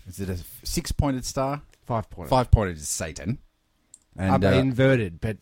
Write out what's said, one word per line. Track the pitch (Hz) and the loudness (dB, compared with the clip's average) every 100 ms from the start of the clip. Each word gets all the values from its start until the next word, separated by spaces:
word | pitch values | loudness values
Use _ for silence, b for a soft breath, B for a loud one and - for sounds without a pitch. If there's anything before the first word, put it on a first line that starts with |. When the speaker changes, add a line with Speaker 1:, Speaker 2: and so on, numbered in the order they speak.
| - | -16
Speaker 1:
Is | 90 | -8
it | 95 | -6
a | |
f-, | 90 - - | -6 -10 -14
six-pointed | - - - - 147 131 | -8 -6 -2 0 0 -2
star? | - - 135 143 - _ - | -4 -4 -2 -4 -8 _ -6
Speaker 2:
Five-pointed. | 117 - - 85 | -4 -4 -10 0
Speaker 1:
Five-pointed | 131 120 117 98 80 | 0 6 4 4 -4
is | 71 | -8
Satan. | - 82 73 85 135 - _ _ _ _ _ _ - | -6 -8 -8 -6 -8 -10 _ _ _ _ _ _ -4
And, | 95 92 | 0 2
Speaker 2:
Up, | 95 | 4
Speaker 1:
uh, | 95 | 4
Speaker 2:
inverted, | 131 127 135 127 101 82 | 2 4 4 4 0 -4
but | 113 104 | -6 -6